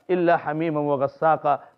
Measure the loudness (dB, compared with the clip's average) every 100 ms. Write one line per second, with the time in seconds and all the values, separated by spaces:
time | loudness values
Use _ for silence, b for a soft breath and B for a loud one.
0 | -2 0 2 2 -2 -4 -2 -2 -2 -2
1 | -2 0 0 2 0 -2 B